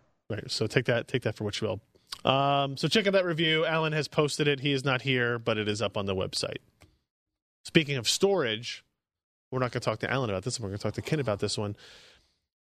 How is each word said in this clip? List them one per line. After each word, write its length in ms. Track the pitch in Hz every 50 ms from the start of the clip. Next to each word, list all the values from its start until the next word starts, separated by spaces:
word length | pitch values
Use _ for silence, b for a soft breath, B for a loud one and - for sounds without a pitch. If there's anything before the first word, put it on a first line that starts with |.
| _ _ _ _ _ -
Right. 180 | 104 104 - -
So 160 | - - 110
take 200 | 107 - 135 120
that, 220 | - 120 120 -
take 140 | - - 123 -
that 120 | 113 -
for 80 | - 107
what 160 | 101 - -
you 60 | 110
will. 640 | 104 101 107 _ _ _ _ _ - - - - -
Um, 440 | 131 135 139 139 143 139 139 139 135
so 100 | - -
check 180 | 151 - 226 196
out 80 | 196 190
that 120 | 196 180
review. 400 | 175 160 151 165 160 160 156 160
Alan 280 | 160 160 160 160 156 151
has 140 | 156 135
posted 400 | - - 160 151 139 - - 151
it. 140 | 147 143 135
He 100 | 131 143
is 120 | 139 131 127
not 180 | 139 127 123 -
here, 340 | 139 131 123 120 120 120
but 200 | 117 113 120 110 107
it 80 | 104
is 140 | 107 104 104
up 140 | 110 101 -
on 80 | 110 98
the 80 | 101 95
website. 420 | 92 95 98 - - - 92 - - _ _ _ _ - _ _ _ _ _ _ _ _ _ _ _ _ _ _ _ -
Speaking 320 | - - 165 151 139 143
of 100 | 127 110 -
storage, 760 | - - 185 196 196 175 139 113 107 110 120 - - - _ _ _ _ _ _ _ _ _ _ _ _ _ -
we're 80 | 127 127
not 140 | 127 120 -
gonna 80 | 120
talk 180 | - 120 110 -
to 100 | 120 -
Alan 200 | 123 135 127 107
about 140 | 98 92 -
this 160 | 127 - -
one. 20 | 113 95
We're 80 | 98
gonna 60 | 104 -
talk 100 | 107 -
to 80 | 113
Ken 180 | - - 160 151
about 200 | 127 110 101 98
this 180 | 107 104 -
one. 180 | 117 104 101 104 B B B B B B B B B B B B _ _ _ _ _ _ _